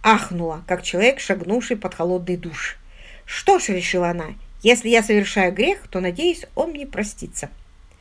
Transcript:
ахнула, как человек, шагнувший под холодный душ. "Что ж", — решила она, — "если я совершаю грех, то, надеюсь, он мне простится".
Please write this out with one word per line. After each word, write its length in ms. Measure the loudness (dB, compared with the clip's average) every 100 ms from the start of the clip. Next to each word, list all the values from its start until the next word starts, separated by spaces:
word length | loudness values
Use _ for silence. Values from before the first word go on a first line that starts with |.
ахнула, 580 | 4 4 4 -4 -4 -6 -4
как 160 | -4
человек, 340 | -2 4 4 4
шагнувший 580 | -2 -4 0 -2 0 -4
под 180 | -4
холодный 420 | -4 -2 0 -2 -4
душ. 420 | -6 -8 -10 -10 -18 -20 -20 -20
"Что 340 | -12 -4 4 4
ж", — 100 | 4
решила 420 | -2 0 0 0
она, — 240 | -2 -6 -12 -18 0
"если 260 | 4 4 6
я 140 | 2
совершаю 500 | 4 2 2 2 0
грех, 360 | 2 0 0 -4
то, 120 | -4
надеюсь, 440 | -4 0 -2 -2 -6
он 160 | -4 -4
мне 160 | -4 -10
простится". 640 | -6 -6 -6 -12 -10 -10 -14 -20 -20 -20 -20